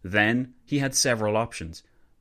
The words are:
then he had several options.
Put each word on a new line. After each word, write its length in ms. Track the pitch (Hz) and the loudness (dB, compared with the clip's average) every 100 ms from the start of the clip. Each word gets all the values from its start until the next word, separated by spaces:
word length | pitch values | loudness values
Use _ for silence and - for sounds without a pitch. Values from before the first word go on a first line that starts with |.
then 520 | 90 104 107 123 127 - | -2 2 4 2 -2 -10
he 160 | - 143 | -6 -2
had 160 | 135 131 | -2 0
several 400 | 139 113 107 107 | 0 0 0 0
options. 480 | 117 - 82 82 - _ _ _ | -2 -6 -12 -14 -20 _ _ _